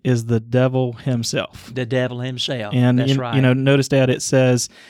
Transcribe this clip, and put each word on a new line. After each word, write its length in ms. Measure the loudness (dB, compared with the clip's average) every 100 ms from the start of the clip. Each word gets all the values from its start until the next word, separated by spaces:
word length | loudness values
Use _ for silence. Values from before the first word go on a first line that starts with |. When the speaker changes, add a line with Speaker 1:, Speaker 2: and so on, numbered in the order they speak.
Speaker 1:
is 220 | -2 -2 0
the 120 | -2
devil 520 | 0 0 0 0 -4
himself. 800 | -4 -4 -4 -4 -6 -6 -12 -12
Speaker 2:
The 120 | -10 -4
devil 340 | -2 -2 -6
himself. 540 | -8 -8 -6 -6 -4
Speaker 1:
And 260 | 2 4 4
Speaker 2:
That's 140 | 2
Speaker 1:
you, 60 | 0
Speaker 2:
right. 140 | 0
Speaker 1:
you 80 | 2
know, 120 | 2
notice, 340 | 2 2 2 2
Dad, 200 | 2 2
it 140 | 0
says, 460 | 0 2 4 2 -2 -12 -20